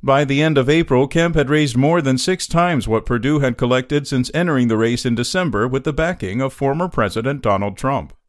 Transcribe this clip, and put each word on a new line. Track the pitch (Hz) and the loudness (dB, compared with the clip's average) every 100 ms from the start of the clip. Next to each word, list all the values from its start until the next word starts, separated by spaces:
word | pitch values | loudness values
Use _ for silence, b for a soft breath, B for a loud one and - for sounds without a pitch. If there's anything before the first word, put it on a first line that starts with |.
By | - 139 | 2 2
the | 143 139 | 2 2
end | 160 143 | 2 2
of | 127 | 4
April, | 160 165 127 135 | 2 4 2 2
Kemp | 165 170 | 2 2
had | 156 135 | 2 2
raised | 151 147 120 | 2 2 2
more | 143 170 | 2 2
than | 135 131 | 2 0
six | 151 185 - | 0 -2 -2
times | 165 175 151 110 | 0 2 0 0
what | 113 | -2
Perdue | - 120 127 151 | 0 -2 0 0
had | 135 117 | 0 0
collected | 123 127 127 147 139 | 0 0 0 -4 -2
since | 135 127 | -2 -2
entering | 151 175 139 120 | -2 0 2 2
the | 110 | 2
race | 113 120 | 2 0
in | 127 | -2
December | 117 120 185 175 104 120 | -2 -2 -2 -2 0 -2
with | 131 | -2
the | 147 | -2
backing | 147 165 180 120 110 | -2 -2 -4 -6 -4
of | 135 | -6
former | - 139 143 180 | -2 -2 -2 -4
President | - 104 113 120 143 | -2 -2 -2 -4 -2
Donald | 120 98 101 101 | 0 0 -2 -4
Trump. | 135 139 73 - | -4 -4 -6 -18